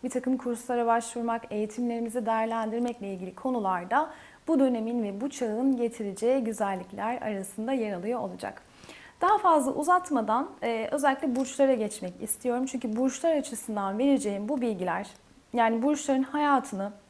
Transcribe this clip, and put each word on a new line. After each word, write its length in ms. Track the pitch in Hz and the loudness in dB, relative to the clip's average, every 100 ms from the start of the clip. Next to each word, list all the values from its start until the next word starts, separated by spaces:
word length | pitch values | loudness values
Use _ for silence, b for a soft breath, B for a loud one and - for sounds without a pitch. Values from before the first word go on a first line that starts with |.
bir 60 | 247 | -2
takım 280 | 254 247 262 | -4 0 -2
kurslara 480 | 247 233 - 240 233 | -2 -6 -2 0 4
başvurmak, 560 | 233 233 240 233 226 - | 2 2 -6 -2 -4 -4
eğitimlerimizi 760 | 208 214 214 240 233 233 233 220 | -4 -4 -2 -4 -2 -4 -2 0
değerlendirmekle 880 | 220 226 226 220 226 240 233 196 | 0 0 -2 -2 -2 -2 -2 -8
ilgili 220 | 190 185 185 | -8 -8 -6
konularda 760 | 269 254 196 180 180 240 311 B B B - | -2 0 0 -2 2 0 0 B B B 0
bu 120 | 311 | 4
dönemin 440 | 269 240 226 240 | 4 2 -2 -2
ve 180 | 208 202 | -4 -4
bu 80 | 269 | -6
çağın 480 | - 233 214 269 254 | -4 -4 0 2 2
getireceği 680 | 233 233 208 196 226 269 | 0 -2 -6 -2 2 2
güzellikler 760 | 226 214 202 190 180 196 208 247 | 0 -2 -2 -2 -8 -6 -4 -4
arasında 500 | 214 196 190 - 220 | -4 -6 -6 -6 -2
yer 220 | 269 214 | -2 -2
alıyor 260 | 185 202 240 | -4 -4 -4
olacak. 420 | 208 180 95 - B B B B B B | -4 -6 -10 -10 B B B B B B
Daha 160 | 359 415 | 4 6
fazla 340 | 403 311 262 | 6 6 4
uzatmadan, 760 | 262 302 359 359 269 214 226 302 - | 0 4 2 4 -2 2 0 0 -4
e, 240 | - 226 220 | -2 -2 -2
özellikle 440 | 285 277 269 294 247 | 2 2 2 0 0
burçlara 380 | 262 - 277 | -2 4 4
geçmek 400 | 254 214 - 185 180 | 4 0 -4 -10 -8
istiyorum. 440 | 214 - 254 240 262 | -6 -4 -2 -2 -2
Çünkü 300 | 254 240 220 | -4 -4 0
burçlar 400 | 262 247 330 311 | 0 2 2 2
açısından 640 | 277 233 - 208 196 202 | 0 -6 -4 -2 -2 2
vereceğim 520 | 277 269 214 202 208 | 4 4 2 -4 -2
bu 120 | 285 | -2
bilgiler, 460 | 233 196 180 170 202 - _ - _ | 0 -2 -2 -4 -6 -14 _ -20 _
yani 280 | 240 226 226 | 2 2 4
burçların 420 | 262 294 - 262 | 2 2 2 2
hayatını 680 | 269 294 294 277 254 190 202 202 | 2 0 4 2 2 -6 -6 -8